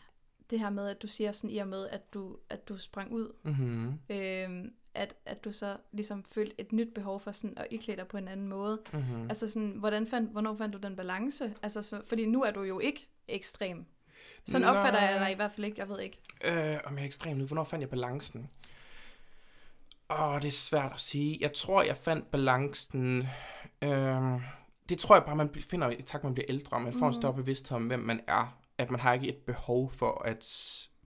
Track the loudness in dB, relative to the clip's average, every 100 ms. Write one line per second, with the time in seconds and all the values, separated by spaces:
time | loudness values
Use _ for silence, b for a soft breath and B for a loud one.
0 | B _ _ _ _ 0 0 0 -2 -4
1 | -8 -2 -2 -2 -4 -4 -4 -4 -6 -8
2 | -10 -10 -10 -12 -12 -14 -10 -10 -10 -10
3 | -6 -4 -4 -6 -2 0 2 0 -2 -4
4 | -6 -4 -2 -2 -4 -6 -10 -14 -14 -6
5 | -6 -6 -10 -8 -6 -6 -6 -6 -8 -6
6 | -4 -6 -6 -2 -2 -4 -2 0 0 -2
7 | -6 -6 -6 -8 -8 -6 -8 -6 -6 -6
8 | -6 -8 -6 -6 -6 -4 -2 -4 -4 -4
9 | -2 -2 -4 -2 -2 -2 -2 0 0 0
10 | 0 0 -2 0 -2 -2 -4 -4 -8 -6
11 | -4 -2 -4 -4 -6 -4 -6 -4 -4 -8
12 | -2 0 4 4 4 2 -4 0 0 -2
13 | -10 _ -8 -6 -6 -4 -6 -6 -12 -20
14 | B B B B 0 6 8 8 8 8
15 | 6 6 2 2 0 0 -4 -4 -6 -6
16 | -8 -10 -20 -4 0 2 2 0 -4 -4
17 | -4 -4 -4 -2 -2 -2 -2 -2 -2 -2
18 | -2 -4 -6 -8 -12 -14 B B B B
19 | B B B B B B B B -20 -20
20 | _ 0 2 2 2 2 4 4 2 -2
21 | -2 0 0 0 0 0 4 6 6 2
22 | 2 0 2 2 4 4 2 -2 -4 0
23 | 2 2 0 -6 B B B -4 2 4
24 | 4 4 4 2 -2 B B -20 -2 0
25 | 10 8 10 2 2 0 -4 0 0 0
26 | -4 -4 -2 -2 0 -2 -2 -2 -2 2
27 | 2 4 2 0 0 -2 -2 -2 0 0
28 | 0 -2 2 2 2 -4 _ -4 0 4
29 | 4 4 2 -4 -4 -4 2 2 2 2
30 | 0 0 -2 -2 -4 -4 -4 -8 -12 _